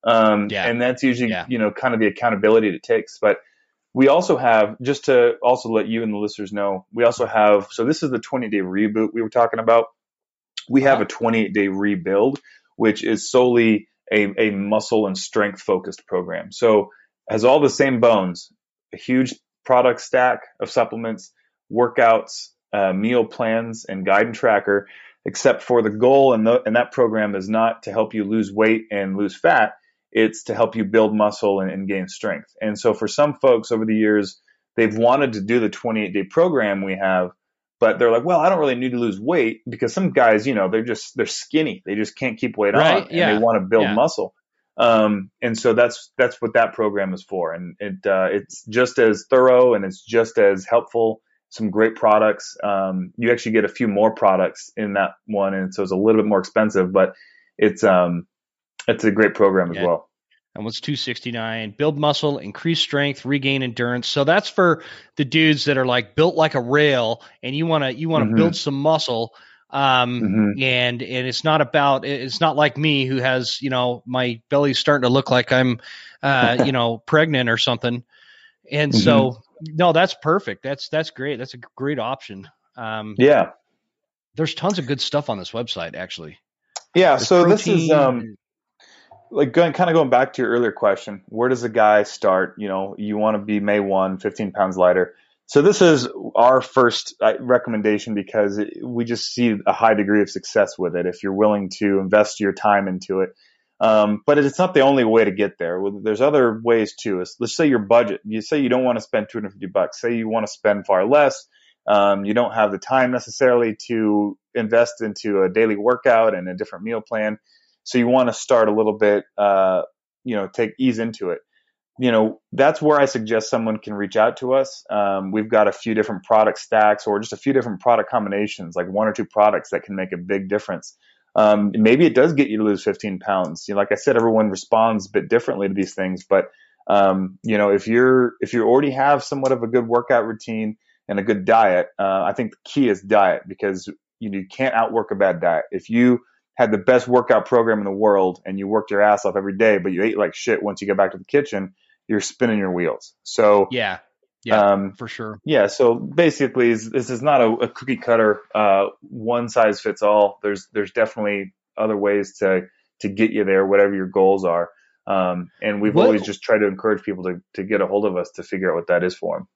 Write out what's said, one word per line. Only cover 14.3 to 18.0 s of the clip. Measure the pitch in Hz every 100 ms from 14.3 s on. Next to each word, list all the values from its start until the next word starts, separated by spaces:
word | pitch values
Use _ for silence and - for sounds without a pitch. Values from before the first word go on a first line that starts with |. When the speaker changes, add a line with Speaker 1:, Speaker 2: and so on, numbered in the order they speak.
| 98
Speaker 1:
a | 110
muscle | 101 101 107 - 113 104
and | 95
strength | - 113 104 95
focused | - 95 95 95 _
program. | 92 90 85 85
So | - 120 107 - _ _ _ -
it |
has | 110
all | 117 147
the | 143
same | - 139
bones, | 123